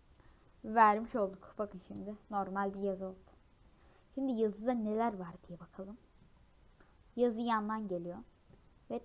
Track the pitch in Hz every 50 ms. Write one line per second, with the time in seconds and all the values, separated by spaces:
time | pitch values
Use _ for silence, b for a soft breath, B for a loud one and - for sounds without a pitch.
0 | - - b b b b b b b b b - - 220 220 233 220 214 208 214
1 | 226 226 - 240 202 190 190 - - - - - 214 208 - 180 185 - 202 202
2 | 190 202 214 208 - - 214 202 196 185 190 196 202 196 196 196 196 196 190 190
3 | 190 190 190 185 - - - - - - - - - b b b b b b b
4 | b b - 269 269 262 247 220 226 214 196 202 214 247 254 233 214 214 214 220
5 | 226 233 214 185 180 170 165 - - - 175 165 165 - - - 190 196 220 -
6 | - - - - - - - - - - - - - - - B B B B B
7 | - - - 233 240 240 220 220 240 233 226 220 208 208 220 220 214 196 185 175
8 | 170 175 175 214 240 - - - - - - - - - - - - - 226 240